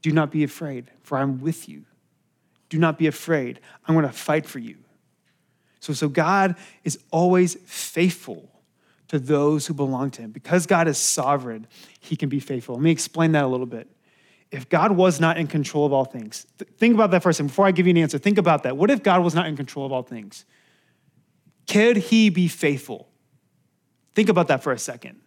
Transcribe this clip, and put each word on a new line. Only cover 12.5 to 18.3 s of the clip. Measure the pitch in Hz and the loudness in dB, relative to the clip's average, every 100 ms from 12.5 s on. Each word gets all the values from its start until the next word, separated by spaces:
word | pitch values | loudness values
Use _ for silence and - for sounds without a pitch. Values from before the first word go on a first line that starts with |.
| 131 117 | -10 -8
Let | 120 | -2
me | 156 | 0
explain | 160 - - 165 | 0 -2 0 2
that | 156 | 2
a | 135 | 0
little | 127 127 | -2 -6
bit. | 117 113 _ _ _ _ _ _ | -10 -16 _ _ _ _ _ _
If | 139 127 | -16 -2
God | 165 202 | 2 2
was | 190 185 147 | 4 4 4
not | 165 165 | 2 2
in | 151 | -2
control | 160 139 151 147 | -2 -2 0 2
of | |
all | 139 | 2
things, | 131 127 107 - - _ | 0 -6 -14 -16 -20 _
th-, | - _ | -20 _
think | 226 | 4
about | 220 214 | 4 4
that | 180 | 4
for | 180 | 2
a | |
second. | 160 143 | 0 -2
Before | 131 196 | 2 2
I | |
give | 180 180 | 4 4
you | |
an | 170 | 4
answer, | 160 147 | 2 0
think | 202 | 0